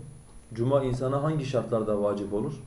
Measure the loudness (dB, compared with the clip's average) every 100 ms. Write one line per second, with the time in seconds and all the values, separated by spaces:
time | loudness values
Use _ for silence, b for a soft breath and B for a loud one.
0 | -12 -18 -20 -20 -14 -2 2 4 2 0
1 | 0 0 0 0 0 0 0 0 2 2
2 | 2 0 -2 -2 -2 -6